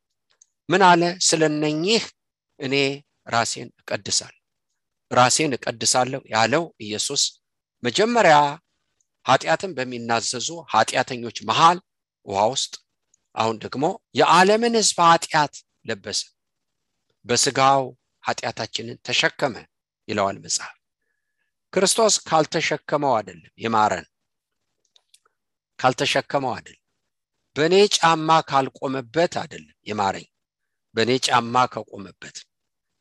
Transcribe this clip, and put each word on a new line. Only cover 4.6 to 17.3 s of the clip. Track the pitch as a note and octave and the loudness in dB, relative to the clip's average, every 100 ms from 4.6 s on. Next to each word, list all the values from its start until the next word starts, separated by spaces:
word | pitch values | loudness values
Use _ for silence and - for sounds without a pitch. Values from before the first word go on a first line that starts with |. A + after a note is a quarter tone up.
| _ _ _ _ - | _ _ _ _ -2
ራሴን | B2 D#3 - D#3 | 2 4 2 -2
እቀድሳለሁ | A#2 - A#2 A2+ C3 B2+ C3+ - | -4 -6 -4 0 0 0 -4 -4
ያለው | A2 A2+ D3 E3+ - | 0 2 0 -2 -10
ኢየሱስ | G#2+ G#2 - C#3+ - - _ _ _ _ | -10 -8 -6 -4 -4 -6 _ _ _ _
መጀመሪያ | A#2+ C#3+ G#3+ A#3+ F#3+ D3 C#3+ D3+ _ _ _ _ _ _ - | -4 0 2 4 6 6 4 -2 _ _ _ _ _ _ 0
ኃጢአትን | C3+ D#3+ D#3+ G3 | 2 2 -2 -4
በሚናዘዙ | C3 B2+ B2 A#2 A2+ - B2 A2+ E3+ - | -6 -8 -6 -2 -2 -2 -6 -8 -10 -2
ኃጢአተኞች | G#2+ A2+ C#3 - B2 A#2 - | 0 2 0 -4 -6 -10 -8
መሃል | G#2+ A#2 E3 F3+ _ _ _ _ - | -4 4 4 4 _ _ _ _ -6
ውሃ | G2 G#2+ | 0 0
ውስጥ፣ | C3+ - - _ _ _ _ _ | 0 -8 -10 _ _ _ _ _
አሁን | - A2+ A2 | -4 -2 -4
ደግሞ | G#2 B2 D#3 - _ | -8 -4 -4 -4 _
የዓለምን | A#2+ D3 E3 F#3+ A3 A#3 A#3 | 0 4 6 4 2 0 0
ሕዝብ | G3 - | 0 2
ኃጢአት | E3+ E3+ - D#3+ C#3+ - _ _ | 4 4 2 0 -2 -6 _ _
ለበሰ። | - G#2+ G2+ F#2+ - _ _ _ _ _ _ _ _ _ | -12 -10 -8 -8 -8 _ _ _ _ _ _ _ _ _
በስጋው | G#2 | -4